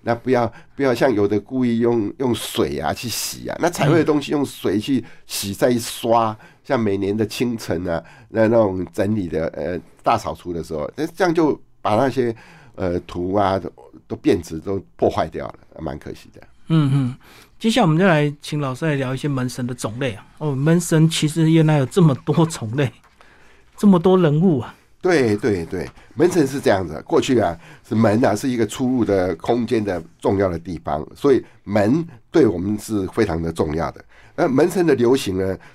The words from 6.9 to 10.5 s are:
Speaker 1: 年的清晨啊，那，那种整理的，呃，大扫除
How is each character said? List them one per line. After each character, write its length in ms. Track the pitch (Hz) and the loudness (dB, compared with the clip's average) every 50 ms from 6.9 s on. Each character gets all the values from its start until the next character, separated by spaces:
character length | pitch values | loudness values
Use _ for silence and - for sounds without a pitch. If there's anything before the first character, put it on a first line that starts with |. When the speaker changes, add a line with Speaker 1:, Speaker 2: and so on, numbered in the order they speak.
| 98 | 0
Speaker 1:
年 200 | 98 98 98 101 | 0 0 -2 0
的 80 | 110 110 | -2 -2
清 320 | 101 - - 131 123 117 | -4 -2 -4 -4 -4 -4
晨 320 | 110 - - 92 82 90 90 | -6 -6 -6 -6 -4 -4 -4
啊， 140 | 82 80 - - - - - - | -4 -6 -6 -10 -16 -20 -20 -6
那， 200 | - 110 110 110 | -2 0 2 4
那 80 | 117 | 4
种 280 | 113 110 98 92 92 90 82 - | 4 2 2 0 -4 -6 -6 -4
整 220 | - 98 101 110 | -4 -2 -2 -2
理 140 | 107 92 80 | -2 -4 -4
的， 180 | 80 80 80 - - | -4 -4 -4 -4 -6
呃， 240 | - 73 80 90 90 - - - _ - | -6 -6 -6 -6 -8 -10 -14 -20 _ -2
大 160 | 143 120 107 | -2 -2 -2
扫 160 | - 80 78 | -2 -6 -10
除 180 | - - 87 | -10 -10 -10